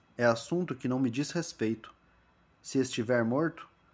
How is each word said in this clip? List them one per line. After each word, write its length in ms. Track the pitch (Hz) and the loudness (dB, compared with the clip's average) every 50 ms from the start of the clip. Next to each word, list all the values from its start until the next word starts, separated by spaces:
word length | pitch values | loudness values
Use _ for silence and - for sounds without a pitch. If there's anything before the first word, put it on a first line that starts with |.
| _ _ _ | _ _ _
é 100 | - 120 | 4 4
assunto 480 | 120 113 - - - 170 175 180 - 131 | 4 4 4 0 -2 -2 -2 -2 -2 -6
que 120 | - - | -4 -2
não 120 | 127 127 131 | -2 0 2
me 120 | 135 123 | 0 0
diz 200 | 113 135 143 - | 0 -2 -4 -2
respeito. 640 | - 170 160 - - - 113 110 113 110 - - - _ _ _ _ _ _ _ _ _ _ _ _ _ | -2 -4 -4 -4 -4 -2 -2 -2 -2 -4 -6 -14 -20 _ _ _ _ _ _ _ _ _ _ _ _ _
Se 180 | _ - - 135 | _ -2 0 0
estiver 460 | 127 127 - 127 117 110 127 120 113 | 0 0 0 -2 0 2 2 2 4
morto, 420 | 113 123 139 165 160 - - - - _ _ _ _ | 2 2 2 0 0 -2 -6 -14 -20 _ _ _ _